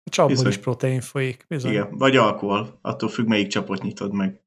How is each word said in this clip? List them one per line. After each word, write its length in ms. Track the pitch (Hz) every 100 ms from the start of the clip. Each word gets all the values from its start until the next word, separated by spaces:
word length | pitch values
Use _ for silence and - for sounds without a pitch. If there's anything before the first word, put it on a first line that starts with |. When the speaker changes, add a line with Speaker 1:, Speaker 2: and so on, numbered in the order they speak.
Speaker 1:
A 60 | -
csapból 240 | - 147 131
Speaker 2:
Bizony. 140 | 123
Speaker 1:
is 60 | 196
protein 440 | - 117 131 127
folyik, 440 | - 143 131 123 _
bizony. 240 | 156 123
Speaker 2:
Igen, 260 | 104 101 -
vagy 180 | 135 131
alkohol. 640 | 107 - 101 101 117 -
Attól 280 | - - 110
függ, 180 | - 113
melyik 200 | 107 101
csapot 340 | 104 98 92
nyitod 320 | 101 - 98
meg. 280 | 98 95 98